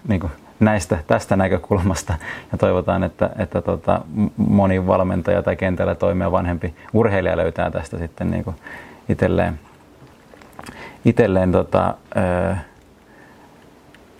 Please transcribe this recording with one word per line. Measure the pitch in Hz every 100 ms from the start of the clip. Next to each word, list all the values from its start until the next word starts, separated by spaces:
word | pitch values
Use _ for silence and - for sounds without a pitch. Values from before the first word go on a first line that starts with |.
| 135
niinku, | 98 78 - - -
näistä, | 110 107 - 98 -
tästä | 113 - 98
näkökulmasta. | 95 92 - 101 95 82 - 82 - - -
Ja | -
toivotaan, | 98 92 92 90
että, | 90 - 101 -
että | 95 92
tota, | - 90 - 92 - 107
m-, | 104 -
moni | 107 101 95 95 92
valmentaja | 95 92 90 87 92
tai | 92 90
kentällä | 92 90 90 90
toimia | 95 90 87
vanhempi | 92 87 85 82 - -
urheilija | 110 110 98 87 85
löytää | 85 85 87
tästä | 90 82 90
sitten, | 85 - 90
niinku, | 90 92 78 - - - - -
itelleen, | 95 95 90 90 82 - - - - - - - - - - - - - - 117
itelleen, | 117 104 92 92
tota, | 92 92 98 92 - - 104 92 90 90
ö, | 92 - - - - - - - - - - - - - - -